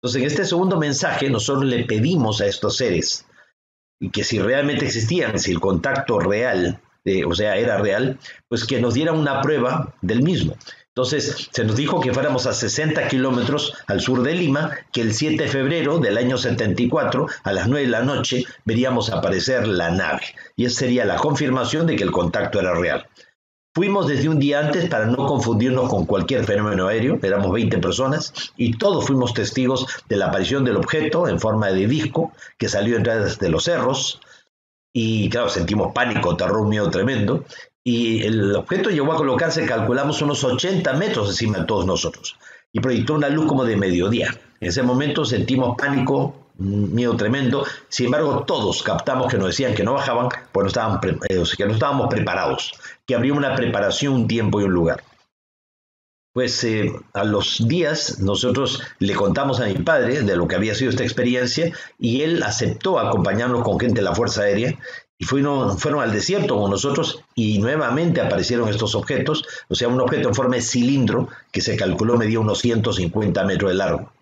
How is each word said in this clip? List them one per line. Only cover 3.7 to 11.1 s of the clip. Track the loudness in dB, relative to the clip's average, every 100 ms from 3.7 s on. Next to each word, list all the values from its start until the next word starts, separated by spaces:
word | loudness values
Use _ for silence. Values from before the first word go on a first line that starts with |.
| _ _ _ -8
que | -4
si | -2 -2
realmente | 0 2 0 0 -2
existían, | -2 0 0 0 -2
si | -2
el | 0
contacto | 2 0 0 -2 0 0
real, | 2 0 0 0 0 -4 _ _ -2
eh, | 0 0
o |
sea, | 0 0 2
era | 2 2
real, | 0 0 0 -4 -12 -20 _
pues | -6 -2
que | 0
nos | 0
dieran | 0 0 0
una | 0 0
prueba | 0 0 0 -2 -6 -6
del | -2 2
mismo. | 2 2 -2 -4 -16 -20 _
Entonces, | -4 -2